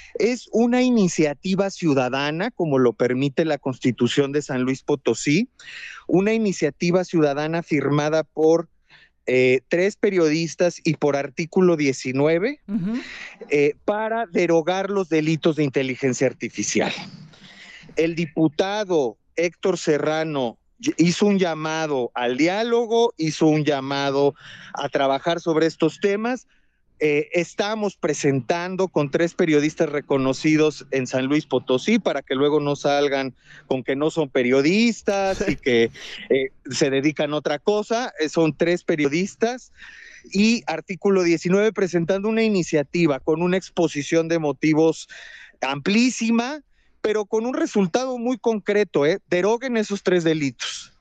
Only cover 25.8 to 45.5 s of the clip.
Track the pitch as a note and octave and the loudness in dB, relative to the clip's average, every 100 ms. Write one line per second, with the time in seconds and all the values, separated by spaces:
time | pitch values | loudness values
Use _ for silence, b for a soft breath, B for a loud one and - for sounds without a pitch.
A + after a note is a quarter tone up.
25.8 | D#3+ - G3+ G3+ A3+ B3+ - _ _ _ | -2 0 -2 -2 -4 -6 -10 _ _ _
26.8 | _ - D#3 D3 D3+ F3 E3+ - G#3 A3 | _ -2 0 0 0 -2 -4 -4 -4 -2
27.8 | G3+ - E3 C#3+ D3 C3+ A#2+ E3+ F3+ F#3 | -4 -4 -4 -2 0 0 0 -4 -4 -4
28.8 | F#3 D#3+ C#3+ D#3+ E3 - E3+ D3 D3+ - | -2 -2 0 0 0 0 2 2 2 0
29.8 | D#3+ C#3+ - C#3 C3 C3 D#3+ D#3 D#3 C#3+ | -2 -2 -2 0 0 0 2 4 2 0
30.8 | - C3+ B2 C3 C3 D3 - B2+ - B2+ | -6 -4 -2 -2 0 0 0 -2 0 0
31.8 | - A3 F#3 C#3+ - C3 D3 D3+ C#3+ C#3+ | 2 0 0 -4 -4 0 2 2 0 -2
32.8 | D3 C#3+ C#3+ C#3 C3+ - B B B C3+ | 0 2 2 0 -4 -8 B B B -4
33.8 | B2 C3+ D#3 D#3+ C#3+ C3+ B2 C3 C#3+ G3+ | -2 -2 -2 -2 -2 0 2 2 4 4
34.8 | A#3 G#3 - G3 F#3+ F#3+ G3 C#3 - A#2 | 2 0 -4 -2 -2 -2 -4 -4 0 2
35.8 | A2+ B B B B C3+ C3+ - - B2+ | 2 B B B B -2 -2 -8 -8 -2
36.8 | C#3+ C3+ D3 D3 D3+ D3 D3+ D3 - G#3 | 0 2 0 -2 -4 -4 -4 -4 0 -2
37.8 | G#3 A3+ A#3+ - D#3 - D#3+ C#3+ E3+ F3 | 0 -4 -4 -4 -4 0 0 2 0 0
38.8 | - E3 C#3+ D#3 G3 - A3+ B3 - B | -2 0 0 0 -4 -2 -4 -4 -12 B
39.8 | B B B B B G3 G#3+ A#3 - D#3+ | B B B B B 2 2 2 -2 -8
40.8 | - F3+ G3+ F#3+ F3 E3 F3 G3 G#3+ G3 | -8 -4 0 2 2 0 2 2 2 0
41.8 | F#3 F3 E3+ G3 G#3 A3+ A3 G3 E3 D#3 | -2 0 0 -2 0 0 2 0 0 -2
42.8 | C#3 F3 E3 C3+ - D#3 F3+ F#3 - - | 0 2 2 2 -2 0 0 -2 -2 -2
43.8 | D#3+ D3 C#3 E3 E3 E3+ D3+ C3+ D3+ D3+ | -2 -2 -2 0 0 0 -2 0 2 4
44.8 | D#3+ D3+ - B B B B | 2 0 -8 B B B B